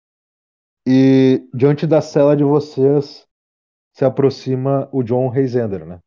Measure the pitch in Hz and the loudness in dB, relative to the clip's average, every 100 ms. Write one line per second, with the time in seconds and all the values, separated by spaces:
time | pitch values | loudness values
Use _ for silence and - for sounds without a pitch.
0 | _ _ _ _ _ _ _ _ - 131 | _ _ _ _ _ _ _ _ 0 4
1 | 135 135 131 131 - 123 139 147 156 156 | 4 4 4 2 -4 -2 0 0 0 0
2 | 147 156 143 147 143 147 147 - 139 147 | 0 0 2 2 2 0 -2 0 0 0
3 | 143 - _ _ _ _ _ _ _ _ | -4 -14 _ _ _ _ _ _ _ _
4 | 135 123 139 135 131 127 135 135 - 135 | -4 0 -2 -2 -6 -4 -2 -4 -4 -6
5 | 117 123 131 127 131 123 113 95 80 90 | -4 -2 -2 -2 -2 -2 -4 -8 -12 -18